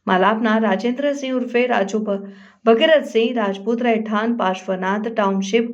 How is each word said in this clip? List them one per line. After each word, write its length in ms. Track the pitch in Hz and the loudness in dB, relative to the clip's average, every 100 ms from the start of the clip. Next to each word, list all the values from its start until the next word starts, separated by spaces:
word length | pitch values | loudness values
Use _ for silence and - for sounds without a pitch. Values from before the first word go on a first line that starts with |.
| - | 0
માલ 180 | 185 | 2
આપનાર 380 | 185 220 226 220 | 2 2 0 2
રાજેન્દ્રસિંહ 720 | 220 190 240 247 285 285 262 262 | 2 0 -2 -2 -2 -2 -4 -4
ઉર્ફે 260 | 240 240 247 | -2 0 0
રાજુ 300 | 220 196 220 | 0 0 -2
ભ-, 300 | 214 202 - - - _ | -2 -4 -6 -18 -20 _
ભગીરથસિંહ 680 | 226 226 320 302 226 220 233 254 | 2 4 6 4 4 0 0 0
રાજપૂત, 480 | 202 196 208 233 | -2 -2 -4 -2
રહેઠાણ 520 | 240 220 220 214 226 233 | 0 0 0 -2 -2 0
પાર્શ્વનાથ 720 | 190 185 - 190 185 208 220 | 0 -2 -4 -4 -2 -2 -4
ટાઉનશીપ, 640 | 226 202 196 196 233 233 | -2 0 0 0 0 0